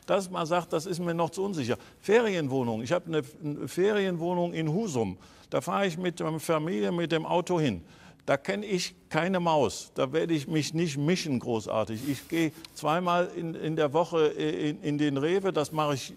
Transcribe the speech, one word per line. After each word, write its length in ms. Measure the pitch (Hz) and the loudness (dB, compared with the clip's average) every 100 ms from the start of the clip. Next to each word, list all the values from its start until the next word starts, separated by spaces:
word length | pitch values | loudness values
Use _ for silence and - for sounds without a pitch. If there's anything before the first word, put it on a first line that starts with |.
| - | 0
das 240 | 185 185 | 0 0
mal 160 | 180 160 | -4 0
sagt, 260 | 175 165 | 0 2
das 120 | 165 175 | -2 -2
ist 120 | 170 | -2
mir 160 | 175 | -2
noch 160 | 165 165 | 0 0
zu 140 | - | -2
unsicher. 340 | 196 170 117 117 - - | -4 -2 -2 -2 -6 -8
Ferienwohnung, 840 | - 220 226 180 143 135 120 110 | 4 4 4 0 0 0 0 -2
ich 80 | 123 | 0
hab 160 | 175 170 | -2 0
eine, 160 | 156 135 - | -4 -4 -6
eine 260 | 151 147 131 | -6 -6 -6
Ferienwohnung 840 | - 196 208 190 175 170 180 175 | 0 2 2 0 -2 -2 0 0
in 200 | 170 160 | 0 0
Husum. 440 | 165 226 127 104 90 - - - | 0 0 0 0 -4 -12 -20 -6
Da 100 | 139 | -4
fahre 260 | 170 190 196 | -2 0 0
ich 100 | 165 | 0
mit 220 | 180 170 | -4 -2
der 220 | 165 156 | -2 -2
Familie 500 | - 160 156 208 196 | 0 0 0 0 0
mit 220 | 175 165 | 0 0
dem 120 | 160 | 0
Auto 360 | 160 170 175 180 | 0 0 2 2
hin. 220 | 151 90 - - - - - | 2 0 -6 -20 -20 -8 0
Da 100 | 139 | 0
kenn 260 | - 202 | 0 -4
ich 320 | 208 185 - - - | 0 -2 -2 -8 -4
keine 320 | 156 170 185 | 0 2 2
Maus. 500 | 170 156 113 - - | 2 4 4 0 -8
Da 180 | - 135 | -4 -2
werde 220 | 151 175 | 0 0
ich 120 | 160 135 | 0 0
mich 260 | 156 135 | 0 0
nicht 240 | 156 175 139 | 0 0 0
mischen 400 | 147 180 160 123 | 2 0 0 -2
großartig. 680 | 123 113 101 107 110 110 135 | 0 -2 0 -2 -2 -2 -4
Ich 180 | 135 - | -6 -2
gehe 240 | 165 160 - - | 0 0 -2 -14
zweimal 560 | - 156 165 180 175 180 | -6 0 0 2 2 2
in, 200 | - 165 | -2 -8
in 200 | 165 151 | -6 -2
der 200 | 160 147 | 2 2
Woche, 400 | 151 170 170 151 156 | 2 2 4 4 2
äh, 320 | 156 165 151 | -2 0 -2
in, 140 | 151 | -2
in 160 | 147 147 | -2 0
den 180 | 151 139 | 0 2
Rewe. 340 | 151 190 190 | 2 0 0
Das 220 | 160 143 | 0 0
mache 220 | 156 151 | 0 0
ich 180 | 139 - | 0 -4